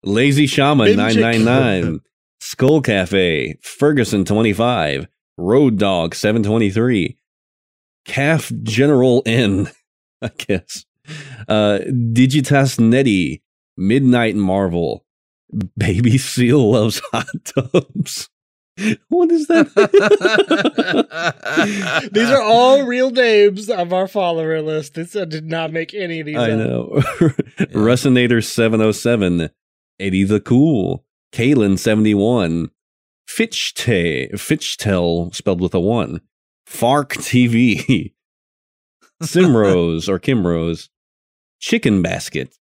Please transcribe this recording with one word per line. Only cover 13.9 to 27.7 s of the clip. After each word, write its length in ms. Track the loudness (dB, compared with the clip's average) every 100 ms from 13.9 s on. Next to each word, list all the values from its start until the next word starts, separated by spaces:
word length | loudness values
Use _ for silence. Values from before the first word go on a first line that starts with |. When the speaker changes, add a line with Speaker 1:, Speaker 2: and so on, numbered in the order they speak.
| 2 4 2 2 0
Speaker 1:
Marvel. 680 | 0 0 0 -2 -4 -6 _ _ _ _ _ -8 -8 -4
Baby 400 | -2 2 2 2
Seal 540 | 0 0 2 4 4
Loves 280 | 2 0 -2 -6
Hot 160 | -6 -6 -12 -6
Tubs. 840 | -6 0 -2 -2 -8 -8 -8 -14 _ _ _ _ -6 -4 -4 _
What 240 | 0 2
is 140 | 0 2
that? 200 | 2 2
<laughs> 2500 | 2 4 4 4 2 2 0 0 0 0 -2 -2 -2 -4 -6 -6 -6 -4 -2 -2 -4 -4 -4 -2
Speaker 2:
These 180 | -2 2
are 100 | 2
all 440 | 4 4 6 4 2
real 240 | -2 0
names 580 | 2 2 4 2 -4 -6
of 240 | -4 -2
our 140 | -2 -2
follower 560 | -4 -2 -4 -4 -4
list. 320 | -4 -6 -8 -12
This, 200 | -8 -8
I 100 | -8
did 200 | -10 -8
not 260 | -8 -6
make 220 | -8 -8
any 280 | -10 -8 -8
of 40 | -8
these 120 | -4
Speaker 1:
I 120 | -2
Speaker 2:
up. 60 | -2
Speaker 1:
know. 440 | -2 -6 -2 -2 -2 0
<laughs> 100 | 0 0 -10 -6
Speaker 3:
Yeah. 60 | -4